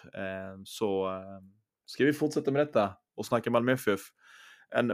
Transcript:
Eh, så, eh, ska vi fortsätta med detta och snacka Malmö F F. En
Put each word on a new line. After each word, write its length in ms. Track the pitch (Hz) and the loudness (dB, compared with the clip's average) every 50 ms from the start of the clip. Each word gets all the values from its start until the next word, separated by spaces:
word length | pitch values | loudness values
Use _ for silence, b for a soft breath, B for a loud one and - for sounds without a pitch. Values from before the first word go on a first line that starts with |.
| - - - | -14 -14 -10
Eh, 480 | - 98 95 95 95 95 95 95 95 98 | -8 -6 -6 -6 -8 -10 -12 -14 -14 -16
så, 420 | - - - 113 101 98 95 95 | -16 -6 -2 0 0 2 0 0
eh, 340 | 95 95 95 95 98 98 95 95 98 _ _ _ _ _ _ _ | -2 -4 -6 -8 -12 -16 -18 -18 -20 _ _ _ _ _ _ _
ska 200 | - - - 127 | -8 0 2 2
vi 80 | 147 143 | 4 4
fortsätta 380 | - 156 151 - 151 - 143 | 2 0 0 0 -2 -2 2
med 160 | 135 143 147 | 2 2 2
detta 260 | 147 - 113 101 95 90 - _ _ _ | 2 2 2 2 2 -2 -8 _ _ _
och 100 | - 107 | -12 -4
snacka 260 | - 123 117 - 120 | 0 0 0 2 2
Malmö 200 | 120 120 120 127 | 2 4 4 4
F 160 | 131 127 - | 2 2 2
F. 140 | 107 98 - - - _ b b b b b b b b b b b | 2 0 0 -2 -8 _ b b b b b b b b b b b
En 180 | - 117 120 117 | 0 0 2 2